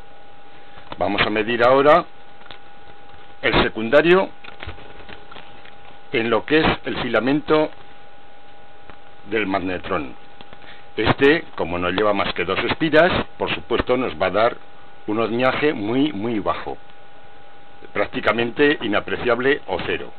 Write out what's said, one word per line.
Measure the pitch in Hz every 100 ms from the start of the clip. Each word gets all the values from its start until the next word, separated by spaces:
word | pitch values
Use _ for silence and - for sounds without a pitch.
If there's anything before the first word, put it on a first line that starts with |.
| - - - - - - - - - -
Vamos | 87 101
a | 113
medir | 107 107 120
ahora | 120 135 139 165 - - - - - - - - - - - - - -
el | 143 -
secundario | 120 110 113 143 156 185 190 - - - - - - - - - - - - - - - - - -
en | 131 113
lo | 113 -
que | 151
es | 151 123 -
el | 117
filamento | 123 113 120 147 - 156 156 - - - - - - - - - - - - - - - -
del | 110 101
magnetrón. | 95 90 90 - 98 135 - - - - - - - - -
Este, | 113 - 139 160 -
como | - 87 87
no | 90
lleva | 92 107
más | 98 101
que | - 87
dos | 95
espiras, | 117 - 160 151 175 - - -
por | 95
supuesto | 87 - 110 - 123
nos | 117 78
va | 92
a |
dar | 92 117 - - - - - -
un | 110
ohmiaje | 113 117 127 127 147
muy, | 151 104 123 147
muy | - 110 113
bajo, | 87 80 - 67 - - - - - - - - - - -
prácticamente | - 101 127 120 113 117 117 147 160
inapreciable | 113 101 - 95 120 117 127 147 -
o | 92
cero. | - 85 62